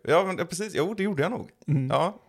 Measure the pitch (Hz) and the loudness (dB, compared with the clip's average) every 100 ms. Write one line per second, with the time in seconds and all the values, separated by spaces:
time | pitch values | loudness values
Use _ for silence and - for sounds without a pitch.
0 | - 160 190 170 170 170 214 151 170 208 | 2 2 2 -2 -4 -4 -4 -2 -2 0
1 | 196 156 165 247 - _ - 147 131 135 | -2 0 -2 -4 -10 _ 0 0 2 2
2 | 170 208 | 0 -4